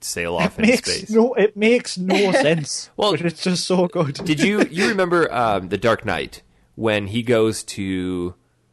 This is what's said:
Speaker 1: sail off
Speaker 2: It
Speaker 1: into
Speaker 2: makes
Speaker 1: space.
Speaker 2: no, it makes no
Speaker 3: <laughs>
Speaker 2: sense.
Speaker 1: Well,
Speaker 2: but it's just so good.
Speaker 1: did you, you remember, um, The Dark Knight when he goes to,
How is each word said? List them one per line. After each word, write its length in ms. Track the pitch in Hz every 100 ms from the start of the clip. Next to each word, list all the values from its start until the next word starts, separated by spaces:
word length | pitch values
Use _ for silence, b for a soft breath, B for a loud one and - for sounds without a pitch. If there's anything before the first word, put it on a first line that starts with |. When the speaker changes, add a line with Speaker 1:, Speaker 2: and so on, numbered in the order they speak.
Speaker 1:
sail 340 | - 87 85 85
off 200 | 185 -
Speaker 2:
It 40 |
Speaker 1:
into 80 | 220
Speaker 2:
makes 220 | 240 - -
Speaker 1:
space. 140 | 196
Speaker 2:
no, 220 | 220 240
it 240 | 233 208 202
makes 400 | 220 247 - 185
no 340 | 185 190 202
Speaker 3:
<laughs> 0 |
Speaker 2:
sense. 580 | 262 151 165 147 - - -
Speaker 1:
Well, 140 | 208
Speaker 2:
but 100 | 156
it's 220 | 170 165
just 220 | 190 175 -
so 220 | 185 180
good. 280 | - 143 139
Speaker 1:
did 240 | 170 151
you, 220 | 196 208 -
you 160 | 160 202
remember, 420 | 202 185 175 151
um, 360 | 120 113 98 92
The 80 | 101
Dark 280 | 117 107 107
Knight 360 | 80 65 - _ _ _ -
when 320 | 110 104 101
he 140 | 113
goes 420 | 113 113 110 107
to, 680 | - - 95 92 92 90 87 - _ _ _